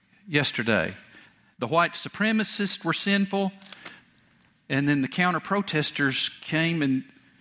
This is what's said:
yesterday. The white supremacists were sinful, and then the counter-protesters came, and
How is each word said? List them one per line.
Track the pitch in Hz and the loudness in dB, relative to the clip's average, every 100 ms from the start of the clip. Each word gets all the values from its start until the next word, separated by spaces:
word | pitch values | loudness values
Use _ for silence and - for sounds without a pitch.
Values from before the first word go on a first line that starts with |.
| _ _ - | _ _ -2
yesterday. | 147 139 - 113 104 82 98 - - - _ _ - | 0 0 0 2 2 2 -6 -18 -20 -20 _ _ -8
The | 117 | -2
white | 160 170 - | 2 0 -2
supremacists | - - 214 220 202 - 202 - 165 | -10 -2 0 0 -2 -2 -2 -2 -2
were | |
sinful, | 156 202 202 196 196 190 - - - - - _ _ _ _ _ _ - | -2 2 2 2 0 -2 -4 -20 -20 -20 -20 _ _ _ _ _ _ -2
and | 135 143 | 0 2
then | 143 | 2
the | 131 | 0
counter-protesters | - 180 165 - 202 196 156 143 - 143 127 - - | 2 2 0 0 -2 0 0 0 0 0 0 -4 -6
came, | - 156 165 170 | -4 0 0 2
and | 139 131 - - _ _ | 2 0 -2 -18 _ _